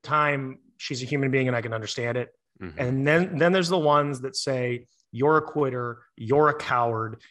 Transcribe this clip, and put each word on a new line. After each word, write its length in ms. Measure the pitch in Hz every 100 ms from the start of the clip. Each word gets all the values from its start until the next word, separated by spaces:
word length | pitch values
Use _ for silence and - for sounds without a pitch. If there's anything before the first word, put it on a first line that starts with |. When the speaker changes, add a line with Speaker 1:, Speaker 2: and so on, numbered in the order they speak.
Speaker 1:
time, 560 | - 151 147 143 135 131 _ -
she's 240 | - 127
a 20 | 127
human 260 | 143 135
being 160 | 135 127
and 80 | 120
I 60 |
can 120 | 113
understand 440 | 113 107 - 120 120
it." 120 | 120 _ _ _
Speaker 2:
Mm-hmm. 180 | 90 -
Speaker 1:
And 280 | 127 131 139
then, 300 | 160 185 147
then 140 | 170
there's 160 | 190 170
the 80 | 185
ones 420 | 151 147 143 131
that 140 | 131 -
say, 500 | - 131 123 123 - _ _
"You're 260 | 113 139 156
a 40 |
quitter. 580 | 151 151 139 123 120 117 _ -
You're 320 | 110 139 151
a 40 | 147
coward. 640 | - 127 120 113 110 113 -